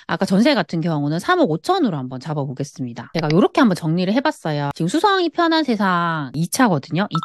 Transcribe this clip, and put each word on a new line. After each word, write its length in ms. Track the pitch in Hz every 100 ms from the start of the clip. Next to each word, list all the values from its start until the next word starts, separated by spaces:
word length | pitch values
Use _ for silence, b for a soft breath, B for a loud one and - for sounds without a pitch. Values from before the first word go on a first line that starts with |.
| B
아까 180 | 160 190
전세 280 | 190 240 254
같은 260 | - 170
경우는 380 | 165 151 147 160
삼억 300 | - 359 240
오천으로 480 | 156 - 381 262 156
한번 220 | 127 127
잡아보겠습니다. 920 | 156 151 143 127 135 - 123 117 -
제가 160 | 165 156
요렇게 300 | 156 359 -
한번 140 | 247 180
정리를 360 | 160 170 180
해봤어요. 580 | 226 311 - 170 147 143 -
지금 120 | 165
수성이 420 | 302 415 392 339
편한 340 | - 339 320
세상 680 | 285 214 196 175 170 165 135
이 160 | 143 170
차거든요. 580 | - 254 156 - 156 202
이 60 | 165